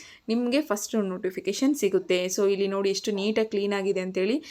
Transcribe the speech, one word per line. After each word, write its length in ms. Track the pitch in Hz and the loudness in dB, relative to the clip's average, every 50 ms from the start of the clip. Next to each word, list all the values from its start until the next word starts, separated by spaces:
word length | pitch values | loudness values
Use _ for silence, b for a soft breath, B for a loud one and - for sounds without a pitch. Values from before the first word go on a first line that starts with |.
| B B B B B - | B B B B B -2
ನಿಮಗೆ 340 | 226 240 247 240 240 285 | -2 0 0 2 2 2
ಫಸ್ಟ್ 340 | 302 294 - - - - - | 2 0 -2 -4 -4 -2 -2
ನೋಟಿಫಿಕೇಶನ್ 800 | 220 202 190 185 185 - 185 190 - - 185 208 - 262 269 302 | 0 0 0 -2 -4 -4 -4 -4 -4 -4 -4 -2 0 2 2 2
ಸಿಗುತ್ತೆ. 520 | 294 - 196 190 185 185 - 190 180 180 185 | 4 2 2 2 2 2 2 0 0 0 0
So 240 | 185 - 202 196 | 0 2 2 2
ಇಲ್ಲಿ 160 | 202 190 196 196 | 2 2 0 0
ನೋಡಿ 220 | 196 196 196 196 | 0 0 0 0
ಎಷ್ಟು 220 | 196 196 - 226 | 0 0 -2 -2
ನೀಟಾಗಿ 380 | 208 196 196 214 214 226 220 220 | -2 0 0 0 2 0 0 0
ಕ್ಲೀನ್ 240 | - 202 202 202 202 | 0 -2 0 0 0
ಆಗಿದೆ 260 | 196 190 196 190 185 | 0 0 0 0 -2
ಅಂತೇಳಿ, 380 | 185 185 185 185 185 202 240 320 B B | -2 -4 -2 0 0 0 0 -2 B B